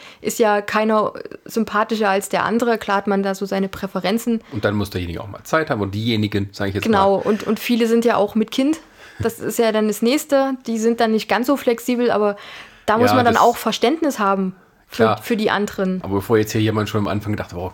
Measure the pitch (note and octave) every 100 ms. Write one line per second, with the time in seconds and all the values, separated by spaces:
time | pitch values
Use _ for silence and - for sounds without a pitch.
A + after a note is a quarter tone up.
0 | - - A3 A3 G#3+ G#3 G#3 G#3+ A3 G#3+
1 | G3 - - - - A3+ G#3 G#3 A3 A3
2 | G3+ G3 - F3 - A#3 A#3+ A3+ - G3
3 | G#3 G3 G3 F#3+ G3 G3 F#3+ - F#3+ F#3+
4 | F3+ A3+ A#3+ A3+ - G#2+ G#2 G#2 G2+ F#2+
5 | F2 E2+ G2+ - - D#3+ D3+ A2+ F#2+ G#2
6 | A#2 G#2+ G#2 G#2 G2 - G2 G2 A3 G3+
7 | G3 F#3+ - G#3+ - A3 - A#3 A#3 A#3
8 | A#3 G3+ G#3 G#3+ G#3+ - C#4 D#4+ - -
9 | - - A3+ - B2+ A3+ A3+ G#3+ G#3+ G3+
10 | A#3 D4 - C4+ C4+ C4 A#3 A3+ A3+ A#3
11 | A3+ A3 - G#3 B3+ C#4 B3 A#3 - A#3+
12 | A#3+ G3+ G#3 G3+ - - - - - A3
13 | B3 C4 A#3+ A3+ A3+ A#3 A3+ - A#3 E4
14 | D#4 - G3 G3 F#3+ - _ _ _ -
15 | A2 G2+ - A3 G#3+ G3 G#3 - F#3 F#3
16 | F#3+ G3 - G#2+ G#2+ A2 A2 G#2+ G#2 G#2+
17 | F#2 G2 G2+ G#2 - F2 F#2